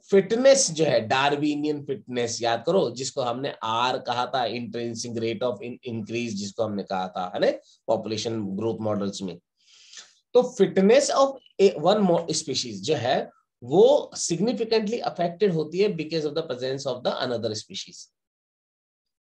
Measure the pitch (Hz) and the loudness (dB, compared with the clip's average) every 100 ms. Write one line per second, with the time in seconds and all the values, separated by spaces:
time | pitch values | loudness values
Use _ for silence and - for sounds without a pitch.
0 | - 196 185 226 269 269 - 156 151 120 | 2 4 4 4 6 6 4 2 2 2
1 | 110 131 143 143 151 147 151 147 139 135 | 2 2 2 2 0 0 -2 -4 -4 -8
2 | - 123 117 - 117 117 139 190 135 120 | -6 -4 -4 -2 0 0 2 2 0 -4
3 | 135 143 123 123 139 - 110 117 127 127 | -8 -4 -4 -4 -6 -6 -4 0 0 -2
4 | 123 120 120 131 117 120 117 120 120 113 | -4 -4 -2 -2 -2 -4 -8 -6 -6 -8
5 | 120 113 113 107 123 101 117 123 127 113 | -8 -4 -4 -2 -4 -4 -10 -12 -10 -8
6 | 104 117 120 101 101 107 107 101 92 95 | -6 -6 -4 -6 -8 -4 -4 -4 -4 -4
7 | 92 - 90 107 220 - _ _ - 110 | -4 -6 -6 -2 -2 -2 _ _ -2 -2
8 | 104 107 117 113 101 98 113 101 110 101 | -2 -6 -4 -6 -6 -4 -4 -4 -4 -2
9 | 98 - 95 85 _ _ _ _ - - | -4 -6 -10 -12 _ _ _ _ -20 -20
10 | - _ _ 247 247 - 185 - 196 262 | -20 _ _ 2 2 2 2 4 6 6
11 | 277 262 277 269 _ - 190 147 165 214 | 6 2 2 0 _ 4 4 4 2 4
12 | 190 170 - 151 - 127 123 98 110 147 | 4 2 2 -4 -4 -4 -4 -8 -2 -2
13 | 120 175 240 _ _ _ 120 165 240 285 | 2 0 -2 _ _ _ 0 6 6 6
14 | - - - 165 220 208 226 220 208 233 | 0 -8 -4 -2 -2 -2 0 0 0 -4
15 | - - 175 175 208 165 151 175 208 165 | -4 -2 -4 0 0 0 -2 0 0 0
16 | 151 165 151 151 139 120 131 135 135 123 | -4 -4 -4 -4 -6 -6 -6 -6 -6 -4
17 | 131 - 127 117 110 107 - 95 - - | -4 -4 -4 -4 -4 -6 -10 -14 -14 -18
18 | - _ _ _ _ _ _ _ _ _ | -20 _ _ _ _ _ _ _ _ _
19 | _ _ | _ _